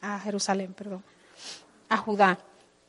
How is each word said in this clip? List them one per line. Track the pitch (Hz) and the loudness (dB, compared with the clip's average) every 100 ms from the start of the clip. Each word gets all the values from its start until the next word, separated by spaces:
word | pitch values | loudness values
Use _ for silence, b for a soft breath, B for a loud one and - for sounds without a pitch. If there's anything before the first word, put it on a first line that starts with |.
a | 202 202 | -8 -6
Jerusalén, | 202 202 202 196 190 | -4 -2 0 0 -2
perdón, | 185 202 185 B B B B B B B _ - | -10 -12 -12 B B B B B B B _ -2
a | 220 | -2
Judá. | 220 208 196 180 - - _ _ | 0 4 6 4 -4 -20 _ _